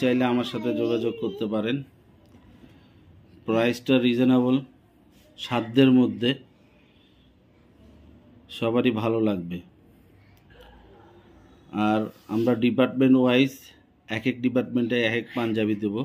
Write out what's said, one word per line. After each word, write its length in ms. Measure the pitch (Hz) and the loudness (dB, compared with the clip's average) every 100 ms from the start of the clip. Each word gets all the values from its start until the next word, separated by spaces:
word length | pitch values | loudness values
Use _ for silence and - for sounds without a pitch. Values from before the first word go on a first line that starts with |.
চাইলে 220 | 127 123 127 | 0 0 0
আমার 220 | 123 117 | -2 -4
সাথে 180 | 120 120 113 | -6 -4 -2
যোগাযোগ 320 | 117 117 113 107 | -2 -2 -4 -4
করতে 220 | 113 - 107 | -8 -6 -4
পারেন। 240 | 107 107 139 139 _ _ _ _ - - - - - _ _ _ - - - - | -4 -4 -4 -8 _ _ _ _ -20 -20 -20 -20 -20 _ _ _ -20 -20 -14 -4
প্রাইসটা 500 | 113 120 120 - 131 | 0 0 -2 0 2
রিজনেবল, 560 | 123 120 127 127 123 131 135 _ _ _ _ _ _ - | 2 2 4 4 2 0 -4 _ _ _ _ _ _ -16
সাধ্যের 520 | - 120 110 123 135 | -6 -6 -2 4 6
মধ্যে, 380 | 127 120 101 120 139 - _ _ _ _ _ _ _ _ _ _ _ _ _ - - - - - - - | 6 4 0 -4 -4 -10 _ _ _ _ _ _ _ _ _ _ _ _ _ -20 -20 -20 -20 -20 -20 -18
সবারই 420 | - 117 120 123 | -6 -2 0 0
ভালো 280 | 110 113 113 | 0 -2 0
লাগবে। 360 | 107 98 85 90 - _ _ _ _ _ _ _ _ - - - - - - - - - - _ - | 0 -2 -6 -12 -14 _ _ _ _ _ _ _ _ -20 -20 -20 -20 -20 -20 -20 -20 -20 -20 _ -10
আর 300 | 104 107 107 110 - - | -2 0 0 -2 -10 -6
আমরা 260 | 110 117 117 | -2 0 2
ডিপার্টমেন্ট 600 | 123 107 127 127 131 131 | 2 2 0 2 4 4
ওয়াইজ 360 | 127 123 139 - - - _ _ - | 4 2 2 -2 -20 -20 _ _ -8
এক 140 | 110 131 | -6 -4
এক 100 | 123 | -2
ডিপার্টমেন্টে 560 | 123 123 107 123 113 120 113 | -2 -2 -2 -2 -2 0 0
এক 80 | 117 | -2
এক 40 | 110 127 | -4 -4
পাঞ্জাবি 400 | 113 110 107 104 | -4 -2 -2 -2
দেব 200 | 104 107 | -4 -4